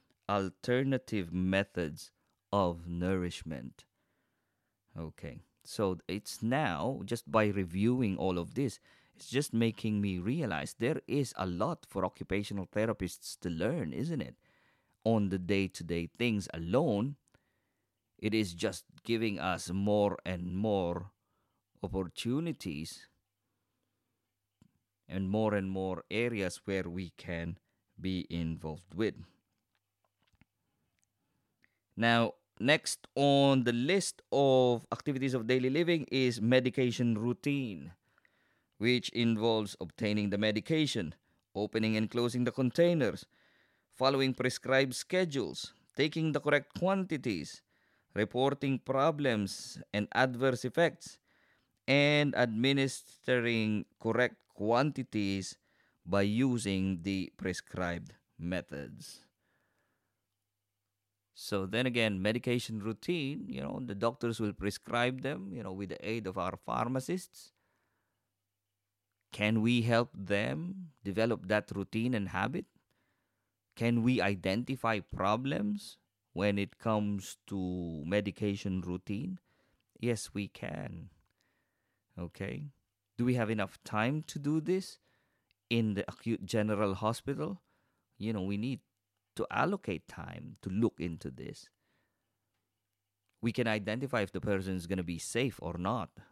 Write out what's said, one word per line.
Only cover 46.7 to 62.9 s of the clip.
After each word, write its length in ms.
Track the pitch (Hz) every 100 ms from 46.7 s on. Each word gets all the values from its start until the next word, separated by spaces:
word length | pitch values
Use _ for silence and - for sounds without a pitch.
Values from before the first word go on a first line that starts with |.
| -
quantities, 840 | 180 196 185 151 127 90 71 - _ _ _ _ _
reporting 640 | - 107 120 135 139 139 131
problems 1000 | - 135 151 151 135 110 98 - - - -
and 140 | 104 104
adverse 500 | - 131 123 135 123
effects, 540 | 127 - 170 - - - _ _ _ _ _ _ -
and 480 | 139 143 147 147 -
administering 1500 | 120 110 131 139 135 - - - - 123 117 117 107 107 - -
correct 380 | 113 113 123 - _
quantities 1040 | - 104 120 147 135 127 107 101 98 92 - _ _ _ _ 87
by 160 | 98
using 800 | 101 110 131 120 98 95 95 90
the 280 | 95 95 - -
prescribed 800 | 95 90 - - 87 85 - - _ -
methods. 880 | 85 90 - 71 69 - - - _ _ _ _ _ _ _ _ _ _ _ _ _ _ _ _ _ _ _ _ _
So 320 | - - 101 95
then 200 | 110 127
again, 360 | 120 113 95
medication 580 | 101 117 127 120 - 110
routine, 680 | 104